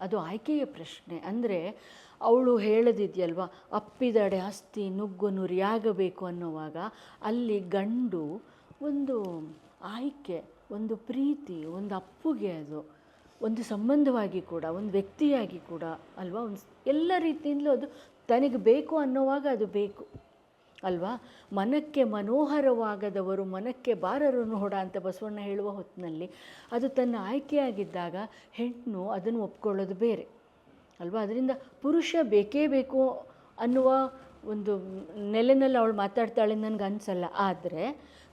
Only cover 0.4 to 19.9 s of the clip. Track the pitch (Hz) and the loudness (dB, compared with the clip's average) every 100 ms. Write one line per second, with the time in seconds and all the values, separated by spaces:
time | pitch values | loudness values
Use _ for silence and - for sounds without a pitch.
0.4 | 311 302 269 - 165 - - 170 - 220 | -2 -2 -2 -6 -16 -16 -12 -10 -6 -2
1.4 | 233 185 170 214 - - - - 226 240 | 0 -2 -4 -8 -16 -20 -20 -2 6 6
2.4 | 254 240 208 220 240 196 196 175 175 170 | 8 4 6 6 6 4 0 0 -2 -2
3.4 | 180 - - 208 202 - 254 220 202 190 | -6 -10 -8 -6 -6 -2 2 4 4 2
4.4 | 190 196 - 214 196 190 208 185 202 190 | -2 -8 -12 -6 -4 -4 -6 -2 -2 0
5.4 | 185 185 196 226 220 196 185 185 185 175 | 0 2 2 2 2 2 0 -2 -8 -6
6.4 | 170 156 156 160 208 - - - 220 240 | -6 -6 -8 -8 -8 -10 -20 -8 -4 -2
7.4 | 240 208 180 196 202 233 247 185 151 196 | 0 -2 -2 -2 0 0 0 -2 -4 -8
8.4 | - - - - 285 285 277 247 190 170 | -14 -20 -20 -8 -4 -2 -2 -2 -4 -8
9.4 | 156 156 - _ 180 220 277 285 - 170 | -12 -16 -20 _ -12 -8 -6 -8 -8 -8
10.4 | - - - 208 220 220 - 247 277 294 | -10 -20 -12 -6 -4 -6 -4 -2 0 0
11.4 | - 175 156 175 202 190 185 - 320 254 | -6 -10 -8 -8 -6 -6 -8 -6 -2 -2
12.4 | 202 165 147 151 147 - _ _ - - | -2 -4 -8 -10 -12 -18 _ _ -20 -6
13.4 | 220 220 233 208 220 285 285 247 202 180 | -2 -2 -4 -2 2 4 4 4 0 -4
14.4 | 180 170 160 175 214 196 196 - 294 269 | -6 -6 -4 -4 -2 -2 -2 0 2 2
15.4 | 196 175 - 165 165 160 - - 185 196 | 0 -8 -12 -10 -8 -8 -12 -12 -8 -6
16.4 | 233 196 - - - 294 330 359 330 302 | -8 -10 -16 -6 -2 0 2 2 2 0
17.4 | 294 285 294 269 277 - - _ - 233 | -2 0 2 2 0 -12 -20 _ 2 4
18.4 | 277 240 196 262 311 311 277 262 269 277 | 4 4 6 6 4 0 0 2 2 2
19.4 | 285 233 208 202 202 | 0 0 0 -2 -4